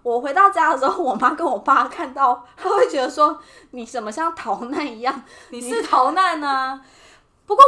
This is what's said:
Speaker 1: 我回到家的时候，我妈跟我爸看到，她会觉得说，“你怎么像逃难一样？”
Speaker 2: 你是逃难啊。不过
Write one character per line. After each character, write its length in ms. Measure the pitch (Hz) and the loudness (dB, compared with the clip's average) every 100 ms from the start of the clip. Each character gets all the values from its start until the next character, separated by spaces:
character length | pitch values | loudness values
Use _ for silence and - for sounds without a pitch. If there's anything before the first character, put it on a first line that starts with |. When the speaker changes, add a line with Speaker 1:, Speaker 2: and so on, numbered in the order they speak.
Speaker 1:
我 160 | 240 233 | -4 -4
回 140 | 277 | 0
到 160 | 285 392 | 4 4
家 240 | 359 311 | 4 0
的 40 | 269 | 0
时 80 | 262 | -2
候， 160 | - | -2
我 140 | 269 202 | -4 0
妈 180 | 240 | -2
跟 140 | 311 330 | 0 -2
我 120 | 202 | -2
爸 280 | - 269 262 | 2 2 0
看 260 | - 285 | -6 -10
到， 320 | 269 269 247 - - | 0 0 0 -6 -8
她 120 | 381 | -2
会 180 | 403 - | 2 2
觉 120 | 294 | 0
得 80 | 262 | -4
说 300 | 302 302 302 - - _ | 2 2 0 -12 -20 _
，“你 140 | 247 226 | -16 -12
怎 160 | 247 | -10
么 100 | 214 | -8
像 240 | 320 330 320 | -6 -6 -6
逃 240 | 233 196 240 | -6 -6 -6
难 200 | 294 285 | -6 -8
一 160 | 220 | -6
样？” 220 | 247 285 - - - | -6 -6 -12 -20 -20
Speaker 2:
你 120 | 240 | -14
是 200 | 240 453 | -6 -6
逃 300 | - - 262 | 0 2 2
难 300 | 349 370 311 | 2 0 0
啊。 400 | 294 269 262 269 - _ - _ _ _ - | -4 -4 -4 -8 -16 _ -20 _ _ _ 2
不 100 | |
过 80 | 415 | 8